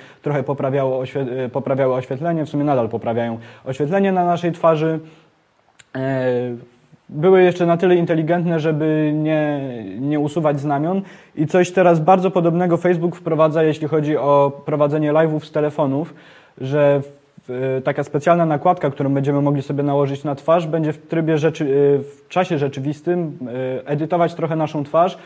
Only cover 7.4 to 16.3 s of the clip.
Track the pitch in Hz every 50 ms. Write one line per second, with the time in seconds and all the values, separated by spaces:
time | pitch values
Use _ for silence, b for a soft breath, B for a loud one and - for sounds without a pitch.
7.4 | 185 180 175 180 175 170 170 170 196 185 180 170 170 170 165 160 160 151 175 180
8.4 | 165 175 165 160 147 165 156 147 156 156 156 156 151 151 151 156 151 156 156 151
9.4 | 151 147 147 139 135 131 123 117 107 95 95 113 135 147 151 147 147 147 - 175
10.4 | 156 151 147 139 139 151 143 139 151 170 190 196 196 B B B B B B -
11.4 | 156 - - 185 175 180 - 190 180 180 170 160 151 175 190 185 180 190 190 185
12.4 | 170 170 165 175 180 175 170 170 - 180 180 160 160 175 165 - - 165 156 151
13.4 | 160 156 147 165 160 156 151 156 156 135 156 160 151 147 151 123 127 143 143 143
14.4 | 143 139 139 - - - 151 143 147 139 147 156 151 147 147 156 165 160 151 151
15.4 | 151 - - 156 151 151 143 - 151 135 135 143 165 170 - B B B